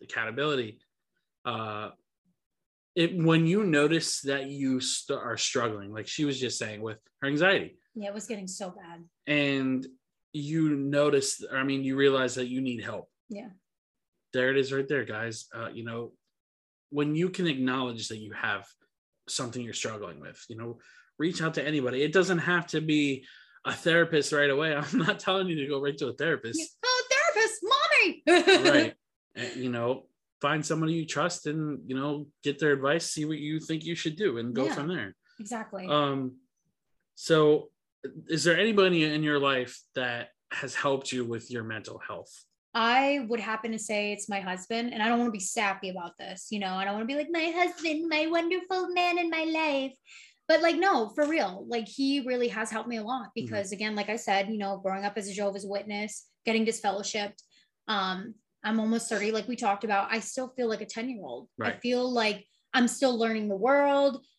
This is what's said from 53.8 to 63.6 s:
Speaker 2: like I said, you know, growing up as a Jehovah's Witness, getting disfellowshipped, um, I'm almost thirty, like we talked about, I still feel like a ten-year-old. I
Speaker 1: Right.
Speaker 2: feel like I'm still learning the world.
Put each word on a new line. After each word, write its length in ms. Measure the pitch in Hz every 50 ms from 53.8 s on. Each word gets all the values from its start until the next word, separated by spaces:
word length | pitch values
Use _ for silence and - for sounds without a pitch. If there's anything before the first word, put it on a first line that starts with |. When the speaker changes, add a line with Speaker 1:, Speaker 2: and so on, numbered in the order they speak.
| 214 214 214
Speaker 2:
like 140 | 208 202 208
I 60 | 214 226
said, 320 | - - 196 196 196 196
you 80 | 226 208
know, 200 | 202 196 196 190
growing 280 | 190 190 190 196 202
up 120 | 202 202 226
as 120 | 196 196
a 40 | 190
Jehovah's 320 | 196 208 202 196 202 196
Witness, 600 | 196 196 202 208 208 208 208 214 214 - - - _ _ _ -
getting 200 | 233 220 226 220
disfellowshipped, 760 | 220 220 - - 208 190 202 208 - - 214 202 202 - - - _ _ _ _ _ _ _ _ -
um, 480 | 220 202 190 185 185 185 190 233 220 _ _ _ _ _ -
I'm 160 | 214 220 220
almost 300 | 214 220 226 233 226 -
thirty, 220 | 226 202 202 214
like 160 | 220 220 208 254
we 80 | 247
talked 280 | 233 240 208 202 202 -
about, 280 | 220 208 196 202 -
I 80 | 226 226
still 300 | 214 - - - 262 247 -
feel 140 | - 247 226
like 120 | 220 196
a 40 | 208
ten-year-old. 640 | 202 - 226 226 262 254 214 180 135 120 - - - _ -
I 40 | - -
Speaker 1:
Right. 100 | 196 -
Speaker 2:
feel 280 | - 240 247 247 247 254
like 360 | 247 233 220 214 202 - - _ _ _ _ _ -
I'm 140 | 262 240 226
still 300 | - - 277 262 247 220
learning 320 | 226 226 220 220 214 208
the 60 | 196
world. 680 | 190